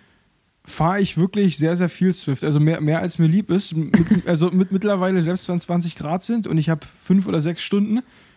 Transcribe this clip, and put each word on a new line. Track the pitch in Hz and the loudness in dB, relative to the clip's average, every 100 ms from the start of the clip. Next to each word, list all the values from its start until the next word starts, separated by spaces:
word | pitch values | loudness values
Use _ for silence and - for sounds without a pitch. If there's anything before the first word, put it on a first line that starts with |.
| _ _ _ _ _ _ - | _ _ _ _ _ _ -16
fahre | - 160 202 | -2 0 2
ich | 196 - | 0 0
wirklich | 185 208 196 143 | 0 2 0 2
sehr, | 156 175 | 0 0
sehr | 175 | -2
viel | - 185 | 0 0
Swift, | 175 - 131 151 | 0 -4 -4 0
also | 147 | 2
mehr, | 151 165 | 2 2
mehr | 151 160 | 0 0
als | 180 - | -2 0
mir | 160 | 2
lieb | 180 214 | 2 0
ist. | 180 - 160 | -2 -2 -4
Mit, | 147 190 170 | 2 2 4
<laughs> | 185 - | 2 2
also | 165 175 | 2 2
mit, | 185 185 | 2 2
mittlerweile, | 190 208 196 185 190 | 0 0 0 2 2
selbst | 160 185 - | 0 -2 -4
wenn | 175 | -4
zwanzig | - 175 170 - | -2 -2 -2 -6
Grad | 147 180 | -6 -6
sind | - 233 196 | -2 -4 0
und | 160 | 0
ich | 156 | 0
hab | 160 - | -2 -6
fünf | - - 190 190 | -12 0 2 2
oder | 170 | 0
sechs | 151 165 | -2 -4
Stunden | - 202 208 220 - - - | -2 0 0 -2 -4 -14 -20